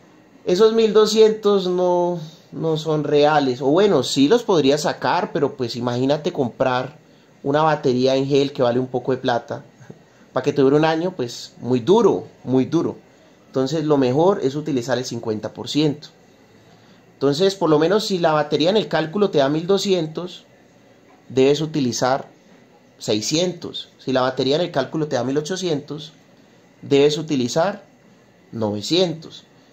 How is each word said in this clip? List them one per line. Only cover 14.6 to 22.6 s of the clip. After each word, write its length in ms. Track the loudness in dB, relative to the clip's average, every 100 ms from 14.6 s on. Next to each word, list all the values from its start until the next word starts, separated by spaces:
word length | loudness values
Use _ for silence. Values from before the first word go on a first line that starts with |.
| -4 -4 -2 -4
el 80 | -4
cincuenta 480 | -8 -6 -6 -8
por 140 | -10 -6
ciento. 380 | 0 0 -2 -10 _ _ _ _ _ _ -20 _ _ _
Entonces, 400 | -4 -2 2 0
por 160 | 0 2
lo 80 | 2
menos 260 | 2 0 -2
si 120 | -2
la 140 | 0
batería 360 | 0 0 0 2
en 80 | 0
el 120 | 0
cálculo 420 | -2 -2 -2 0
te 80 | 2
da 100 | 0
mil 180 | 0 0
doscientos, 760 | 0 0 -2 -2 -8 -12 -14 -20 _ _ _ _ _ _ _ -4
debes 320 | 2 4 2
utilizar 680 | -2 -2 -2 0 -2 -2 -6 _ _ -20